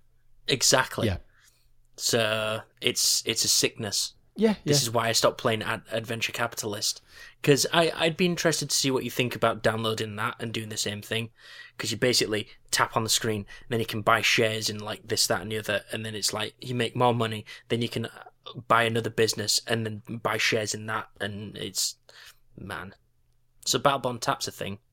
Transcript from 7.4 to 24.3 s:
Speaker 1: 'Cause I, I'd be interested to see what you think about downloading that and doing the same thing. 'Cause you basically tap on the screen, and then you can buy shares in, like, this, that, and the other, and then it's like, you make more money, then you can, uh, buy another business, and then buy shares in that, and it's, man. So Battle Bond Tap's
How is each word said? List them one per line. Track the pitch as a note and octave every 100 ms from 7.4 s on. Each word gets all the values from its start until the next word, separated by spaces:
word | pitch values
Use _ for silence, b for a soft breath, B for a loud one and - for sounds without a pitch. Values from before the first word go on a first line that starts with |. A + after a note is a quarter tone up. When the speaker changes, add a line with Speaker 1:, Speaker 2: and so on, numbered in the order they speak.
Speaker 1:
'Cause | - C3+ -
I, | E3+ E3 -
I'd | E3 D#3
be | F3+
interested | E3+ E3 D3+ C#3+
to | -
see | C#3
what | B2+
you | B2
think | - B2 A#2
about | A#2 G#2+
downloading | A2+ A2 A2+ A2 A2 G#2
that | A#2 -
and | A#2
doing | A2 A2
the | G#2+
same | G#2+ G2+
thing. | - A2+ A#2 B B B B -
'Cause | A2
you | G#2
basically | B2+ A#2 G#2 G#2 G#2+ B -
tap | - A#2+ A#2+
on |
the | A2
screen, | - A#2 G#2+
and | G2 - -
then | A2+
you | A2
can | A2
buy | G#2+ A2+
shares | G2+ - A2 A2 G#2+
in, | G#2
like, | G#2 G#2+ A2
this, | G#2+ -
that, | G#2
and | G2
the | A2
other, | G#2 G2+ -
and | A#2 A2
then |
it's | G#2+ -
like, | G#2 G#2 -
you | B2+ B2
make | A#2 A#2+
more | B2 A#2+
money, | A2 G#2+ - B _
then | A#2
you | A#2
can, | B2 G2
uh, | - - _ - A#2+ -
buy | A#2
another | A#2 A2+ A2
business, | A2+ A2 - G#2 - -
and | A#2 A2
then | G#2 - A#2
buy | G#2+ A2
shares | - A#2 G#2+ G#2+
in | G#2+
that, | A2 - -
and | G2+ G2+ G#2 G2
it's, | G2+ F#2 - - _ B B B _ -
man. | F#3 D#3 G3 - _ _ _ _ _ _ -
So | C3
Battle | C#3+ C#3
Bond | B2 A#2
Tap's | -